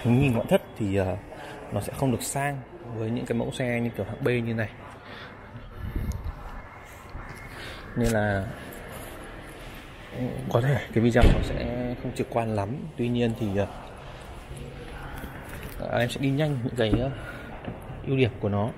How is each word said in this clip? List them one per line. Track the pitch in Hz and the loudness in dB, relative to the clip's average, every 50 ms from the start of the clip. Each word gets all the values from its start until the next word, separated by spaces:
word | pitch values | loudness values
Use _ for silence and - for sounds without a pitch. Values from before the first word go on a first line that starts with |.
| - | 6
nhìn | 117 120 127 143 139 120 | 6 6 8 8 6 4
ngoại | 113 - - | 4 4 4
thất | 185 196 - - - | 4 4 4 0 -4
thì, | - 113 98 95 | -2 0 2 4
ờ, | 98 95 92 90 95 - - - - - - - - - - - | 4 4 4 0 -2 -6 -12 -12 -12 -12 -12 -12 -12 -10 -4 -2
nó | 104 | -2
sẽ | 101 - - | -2 -2 -2
không | - 143 135 | 2 2 4
được | 117 101 | 4 2
sang | - - - 139 139 143 143 135 123 - - - - 117 123 | 0 -2 -2 0 0 0 -2 -2 -8 -12 -14 -14 -10 -8 -4
với | 110 113 110 | -4 -2 0
những | 117 123 127 | 0 -2 0
cái | - 123 | 0 0
mẫu | 117 117 127 | 0 0 0
xe | 135 - 131 123 120 117 | 0 0 0 2 2 2
như | 120 117 | 0 0
kiểu | 117 - 98 | 0 -2 -4
hạng | - - - 135 | -4 -2 0 2
B | |
như | 123 123 123 117 117 113 | 4 4 4 2 2 0
này. | 113 110 101 - - - - - - - - - - - - - - - - - - - - - - - - - - - - - - - - - - - - - - - - - - - - - - - - - - - - - - - - - - - - - - - - - | 0 0 -2 -4 -12 -14 -14 -14 -16 -16 -16 -14 -14 -14 -14 -14 -16 -16 -14 -14 -14 -12 -12 -10 -8 -8 -4 -2 -2 -2 -2 -4 -4 -4 -6 -8 -8 -10 -10 -10 -10 -12 -12 -16 -16 -16 -16 -16 -16 -16 -12 -12 -10 -10 -10 -12 -14 -14 -14 -12 -12 -10 -10 -10 -12 -12 -6 0
Nên | 120 120 | 2 2
là | 113 113 107 104 104 101 98 95 120 - - - - - - - - - - - - - - - - - - - - - - - - - - - - - - - - - 131 127 123 120 127 131 - - | 4 4 4 4 4 4 2 0 -2 -6 -8 -10 -10 -10 -12 -12 -12 -10 -10 -10 -12 -12 -12 -12 -12 -12 -12 -14 -14 -14 -14 -14 -12 -12 -12 -14 -14 -14 -16 -14 -10 -6 -4 -4 -4 -4 -4 -4 2 4
có | 117 | 4
thể | 120 135 143 107 - - - | 6 6 4 2 0 2 4
cái | 117 113 | 6 6
video | 120 113 123 113 | 8 8 10 10
nó | 110 - - - | 10 10 8 4
sẽ | - - - 120 120 120 123 123 123 127 - - | 0 -2 -2 -2 -2 -2 -2 -2 -2 -4 -4 -4
không | 131 123 | -6 -2
trực | - 117 - | -2 -2 0
quan | - 120 113 113 110 | 2 2 2 2 2
lắm. | 104 98 101 123 160 175 160 - | 0 0 0 -2 -6 -6 -8 -2
Tuy | - 120 | 0 0
nhiên | 120 120 120 120 117 113 113 | 2 4 4 4 4 2 2
thì, | 117 104 95 101 98 95 - - - - - - - - - - - - - - - - - - - - - - - - - - - - - - - - - - - - - - - - - - | 0 2 4 2 2 2 -2 -10 -12 -12 -12 -12 -12 -12 -12 -12 -12 -12 -12 -12 -12 -12 -10 -10 -10 -10 -10 -10 -12 -10 -10 -10 -10 -8 -8 -8 -8 -10 -10 -12 -12 -10 -10 -10 -10 -10 -8 -6
ờ, | - - - 113 | -4 0 2 2
em | 120 123 | 2 2
sẽ | - - | 0 0
đi | 139 135 | 2 2
nhanh | 135 139 156 151 147 123 113 | 4 4 2 2 2 0 -2
những | 131 - | -2 2
cái, | 123 117 107 107 120 | 2 4 6 6 4
ờ, | 127 135 131 - - - - - - - - - - - - - - - - - - | 4 0 -2 -4 -8 -8 -8 -10 -10 -10 -12 -8 -8 -8 -8 -8 -10 -10 -10 -6 -2
ưu | - 139 | 0 4
điểm | 131 127 107 - - | 6 6 4 4 0
của | - 104 | 0 2
nó. | 101 101 104 123 - | 4 4 2 2 -2